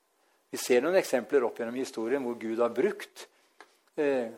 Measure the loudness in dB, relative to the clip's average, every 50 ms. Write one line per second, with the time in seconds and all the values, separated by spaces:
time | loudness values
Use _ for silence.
0 | _ _ _ _ _ _ _ _ _ _ -10 -6 2 4 4 4 4 4 4 2
1 | 2 2 0 -2 0 2 2 2 2 2 -2 -4 -6 -6 -4 -6 -6 -6 -4 -4
2 | -2 0 0 0 -2 -4 -6 -6 -6 -4 0 0 0 2 2 2 0 0 0 -4
3 | -10 -16 _ -20 -20 -20 _ _ _ _ _ -20 -20 _ _ _ _ _ _ 0
4 | 0 2 2 0 -2 -4 -8